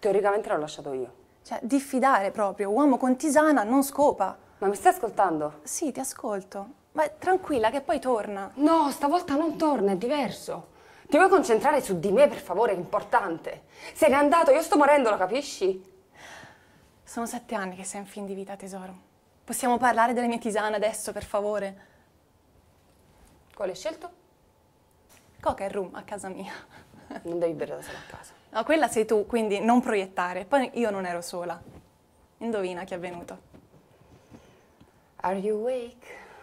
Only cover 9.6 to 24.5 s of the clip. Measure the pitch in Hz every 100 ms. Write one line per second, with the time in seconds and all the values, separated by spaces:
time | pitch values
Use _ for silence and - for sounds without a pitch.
9.6 | 311 277 196 185 240 294 220 - - -
10.6 | - _ - - - 294 381 370 226 220
11.6 | 262 294 - 180 190 202 285 - - 180
12.6 | 233 180 160 208 - 240 196 165 - -
13.6 | - - - - 311 269 294 330 320 311
14.6 | - 330 285 294 233 202 185 254 285 -
15.6 | 190 190 - - _ - - - - -
16.6 | _ _ _ _ - 240 226 240 - 220
17.6 | 185 180 190 202 196 214 196 196 196 196
18.6 | 190 190 190 185 _ _ _ _ - 226
19.6 | 254 240 247 226 240 240 240 233 233 208
20.6 | 214 214 214 214 - 202 - 208 208 208
21.6 | 196 190 - _ _ _ _ _ _ _
22.6 | _ _ _ _ _ _ _ _ _ -
23.6 | 190 180 311 320 349 - _ _ _